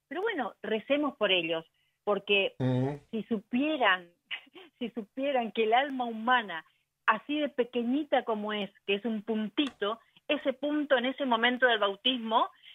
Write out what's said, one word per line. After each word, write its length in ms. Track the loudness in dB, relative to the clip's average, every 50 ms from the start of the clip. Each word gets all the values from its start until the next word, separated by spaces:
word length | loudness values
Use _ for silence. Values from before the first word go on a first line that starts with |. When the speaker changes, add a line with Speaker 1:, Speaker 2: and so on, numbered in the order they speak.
| _ _
Speaker 1:
pero 140 | -8 -6
bueno, 320 | -4 -4 -4 -4 -6 -6 -8 _
recemos 540 | -6 -4 -4 -4 0 0 0 0 0 -2 -2 _
por 140 | 0 2
ellos, 340 | 2 2 2 0 -2 -4 -6 _ _ _ _ _ _ _ _
porque 520 | -2 -2 -2 0 2 2 2 2 0 -2 _
Speaker 2:
Ujú. 400 | 0 0 2 2 0 0 -2 -6 -10 _
Speaker 1:
si 120 | -6 -6 -4
supieran, 880 | -2 -4 -4 -4 _ -2 0 0 0 0 2 4 4 4 2 0 -12 _ _ _ _
<laughs> 500 | -16 -16 -16 -18 _ -20 -20 -20 _ _
si 100 | -10 -8
supieran 600 | -8 -8 -12 -10 _ -4 -2 0 2 0 0 0
que 120 | 0 0 2
el 80 | 4 4
alma 320 | 2 2 2 -2 -4 -4
humana, 600 | -4 -6 -4 0 2 2 2 2 0 -8 -10 -10 _ _ _ _ _ _ _ _
así 340 | 0 0 0 0 -4 -2 -2
de 100 | -2 -2
pequeñita 760 | 0 -2 -2 0 0 -2 -2 0 0 -2 0 0 0 0 0
como 300 | 0 -4 -2 -2 -4 -4
es, 160 | -4 -4 -6 _ -16 _ -2
que 80 | -2
es 100 | -2 0
un 160 | -4 -4 -4 -4
puntito, 760 | -4 -4 -2 -2 -4 -2 -2 -2 -2 -2 _ -4 -4 -4 -6 _ _ _ -20 _ _
ese 260 | -4 -2 0 -4 -4
punto 440 | -2 -4 -2 -2 -2 2 2 2 2
en 80 | 2
ese 200 | 0 -4 -2 0
momento 400 | 0 2 2 2 2 2 4 2 2
del 120 | 4 4
bautismo 680 | 2 0 -2 -2 _ -2 -2 -2 -2 0 2 2 2 2 -4 _ _ -20 -20